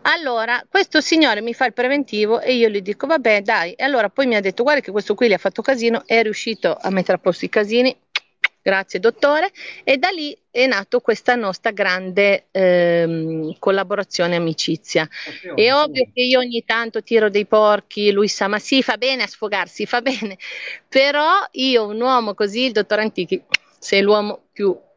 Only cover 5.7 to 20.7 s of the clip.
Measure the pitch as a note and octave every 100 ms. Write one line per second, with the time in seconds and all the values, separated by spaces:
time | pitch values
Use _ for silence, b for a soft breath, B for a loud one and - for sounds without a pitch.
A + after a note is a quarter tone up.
5.7 | B3+ A#3 A3+ - A3+ A3 G3+ - A3 F3
6.7 | - F#3+ F#3+ F3 - F#3 E3+ F3 A3 G#3
7.7 | A#3 B3+ - _ - _ _ - _ -
8.7 | G3 F#3+ F#3 G#3+ A#3 C#4+ D4+ F#4+ B B
9.7 | B - C4+ F4 F#4 D4 - _ A#3+ C4
10.7 | G3+ G3 B3 - G#3+ - B3 G#3 F3+ A#3
11.7 | G3+ G3 F3+ F#3 F#3 G3+ G3 _ F#3+ F#3
12.7 | F3+ F3 E3+ E3+ E3 D#3+ D#3+ D#3 - -
13.7 | G3 F#3 G3+ A3 - F3 F3 E3 D#3+ -
14.7 | D#3+ - D#3+ D#3 - - - F4+ C#4+ A3+
15.7 | C#4 D4+ C4 B3 - B3 B3+ B3 A#3 -
16.7 | A3+ A3+ A3 - A3+ G#3+ G3+ G3+ G#3+ G#3+
17.7 | G#3 _ - G#3 G3 G#3 - G3 G#3 -
18.7 | C4+ B3+ G#3+ B3 C4 G#3 - G#3 G3+ F3
19.7 | - G#3 A#3+ B3 A#3+ G#3+ F#3+ B B B